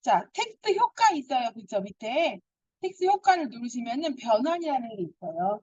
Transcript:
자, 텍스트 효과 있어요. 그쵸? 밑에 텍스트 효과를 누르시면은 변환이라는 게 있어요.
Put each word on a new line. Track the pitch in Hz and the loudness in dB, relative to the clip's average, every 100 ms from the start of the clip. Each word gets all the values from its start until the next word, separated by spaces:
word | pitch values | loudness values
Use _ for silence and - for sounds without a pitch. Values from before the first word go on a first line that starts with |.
자, | 262 185 - | 4 2 2
텍스트 | - 466 440 440 392 | -8 -8 -4 0 2
효과 | 480 - 453 | 2 4 4
있어요. | 320 254 262 233 | 4 -2 -2 -2
그쵸? | 226 190 208 | -6 -4 -4
밑에 | 196 - 214 269 320 196 _ _ _ _ | -4 -8 -4 0 0 -2 _ _ _ _
텍스트 | 370 381 370 | -8 -2 0
효과를 | 392 392 359 277 | 2 4 2 0
누르시면은 | 233 240 247 233 254 320 262 | -6 -8 -6 -6 -4 -4 -4
변환이라는 | 233 214 285 339 320 269 233 208 | 2 2 2 -2 -2 -4 -4 -8
게 | |
있어요. | 165 _ 170 165 185 214 | -10 _ -10 -4 -2 -4